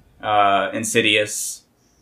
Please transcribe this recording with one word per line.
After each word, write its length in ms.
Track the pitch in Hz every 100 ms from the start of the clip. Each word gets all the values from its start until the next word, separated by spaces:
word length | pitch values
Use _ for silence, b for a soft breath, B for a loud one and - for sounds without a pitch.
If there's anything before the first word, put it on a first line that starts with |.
| _ _
uh, 480 | 107 104 101 98 95
Insidious. 920 | 110 110 120 107 107 104 - - - _ _ _ _